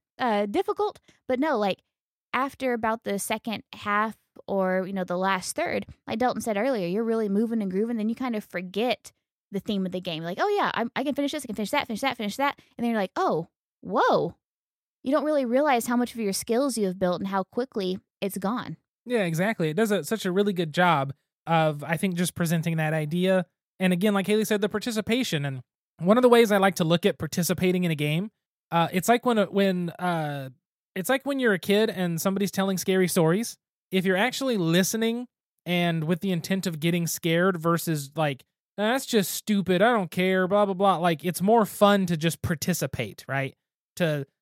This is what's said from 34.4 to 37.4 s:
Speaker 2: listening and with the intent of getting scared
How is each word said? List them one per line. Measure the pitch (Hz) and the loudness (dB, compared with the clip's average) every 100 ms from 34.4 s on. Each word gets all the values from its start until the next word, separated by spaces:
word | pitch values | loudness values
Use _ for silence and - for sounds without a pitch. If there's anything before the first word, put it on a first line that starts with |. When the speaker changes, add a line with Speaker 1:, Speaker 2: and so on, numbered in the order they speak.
| 269 220 | -2 0
Speaker 2:
listening | 165 175 190 220 226 233 247 _ _ _ - | 2 2 2 0 -2 -2 -8 _ _ _ -4
and | 175 175 165 | 0 0 0
with | 156 175 | -2 -2
the | 196 | 0
intent | 170 - 190 180 | -2 -2 -2 -2
of | 160 | -2
getting | 165 170 170 | 0 0 -2
scared | - 170 165 | -2 0 2